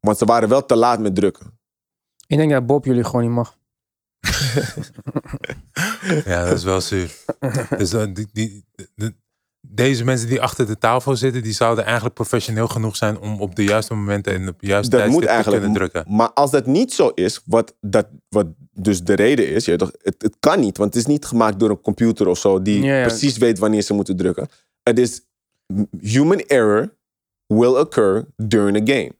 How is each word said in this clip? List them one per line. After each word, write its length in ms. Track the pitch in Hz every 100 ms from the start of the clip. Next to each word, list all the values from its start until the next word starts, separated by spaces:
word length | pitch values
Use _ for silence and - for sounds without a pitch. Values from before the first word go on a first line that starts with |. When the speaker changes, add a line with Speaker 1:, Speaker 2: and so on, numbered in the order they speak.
Speaker 1:
Want 180 | 208 208
ze 60 |
waren 240 | 110 117 110
wel 180 | 131 135
te 100 | 117
laat 240 | 120 120
met 140 | 107
drukken. 440 | 92 98 - - _ _ _ _ _ _ _ _
Speaker 2:
Ik 100 | 147
denk 140 | 156
dat 160 | 139 120
Bob 180 | 143
jullie 200 | 131 123
gewoon 180 | 113 123
niet 80 | 120
mag. 260 | 120 120 _ _ _ _ _ _ _
Speaker 3:
<laughs> 440 | - - 135 120 135 - - - - - - - - - - - 190 - 190 156
Ja, 200 | 123 87
dat 140 | 87 90
is 60 |
wel 160 | 90 95
zuur. 340 | - 98 87 - - - 135 127 120 -
Dus, 140 | 95
eh, 120 | 113 107
die, 120 | 95 104
die, 320 | 110 110 101 _ - 98
de, 200 | - 110 - _ _ _ _
deze 440 | - 104 127 127
mensen 240 | 120 131 117
die 120 | 131
achter 260 | 127 - 113
de 120 | 107
tafel 380 | 117 123 131 127
zitten, 260 | 131 123
die 100 | 110
zouden 320 | 104 117 113
eigenlijk 300 | 110 117 110
professioneel 540 | - 117 120 - 110 113
genoeg 280 | 117 110 -
zijn 240 | 107 107
om 200 | 107 104
op 140 | 98
de 100 | 90
juiste 300 | 101 104 107
momenten 400 | 107 101 101 101
en 140 | 95 92
op 120 | 85
de 60 | 98
juiste 240 | 98 107 123
Speaker 1:
Dat 100 | 107
moet 160 | 151
Speaker 3:
tijdstip 60 | -
te 60 |
Speaker 1:
eigenlijk. 280 | 113 110 101
Speaker 3:
kunnen 260 | 101 104 92
drukken. 260 | 85 82 104
Speaker 1:
Maar 140 | 117
als 180 | - 143
dat 160 | 139 127
niet 260 | 151 254
zo 160 | - 135
is, 340 | - 92 - -
wat, 280 | 113 110 _
dat, 260 | 104 110 104 - _
wat 180 | 104 87 - -
dus 300 | - 98 95
de 100 | 87
reden 340 | 98 107 139 82
is, 160 | 82
je 60 | -
weet 100 | 85
toch, 120 | 92 -
het, 120 | 98 -
het 140 | 107 _
kan 200 | 147 190
niet, 160 | 113 -
want 160 | 104
het 80 | 120
is 60 | 117
niet 160 | 147 -
gemaakt 320 | 117 110 98
door 120 | 110
een 100 | 101
computer 460 | - 101 117 110 95
of 100 | 90
zo 240 | 101 95
die 200 | 95 104
Speaker 2:
Ja, 160 | 139 139
ja. 80 | 120
Speaker 1:
precies 300 | 113 135 110
weet 200 | 120 104
wanneer 240 | 107 107
ze 120 | 101
moeten 220 | 104 98 92
drukken. 320 | 92 87 - _ _ _
Het 160 | - 117
is 220 | 123 - _ _ _ _ _ 98 104 82
human 380 | 101 120 151 190
error 540 | - 135 110 107 180 _ _ _ _ _ _
will 300 | 107 120 127
occur 480 | 135 - 104 98 - -
during 480 | 110 107 101 104 110
the 60 |
game. 200 | 123 73